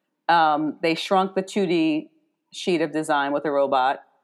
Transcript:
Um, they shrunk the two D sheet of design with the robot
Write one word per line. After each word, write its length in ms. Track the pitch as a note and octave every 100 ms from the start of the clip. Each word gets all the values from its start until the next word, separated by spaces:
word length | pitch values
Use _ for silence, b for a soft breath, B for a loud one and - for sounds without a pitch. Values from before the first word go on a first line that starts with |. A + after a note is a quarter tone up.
| _ _ -
Um, 500 | E3+ D#3 D3 D#3 -
they 100 | E3 E3
shrunk 380 | - F#3+ F#3+ F#3+
the 60 |
two 220 | F#3+ G#3+ F#3
D 440 | E3+ D#3+ D#3 - _ _ _ _
sheet 300 | - - E3+
of 100 | D#3+
design 400 | D3+ D#3 D3 C#3+
with 120 | C#3+
the 80 | D3+
robot 480 | C#3+ C#3 C3+ C3 C#3 - _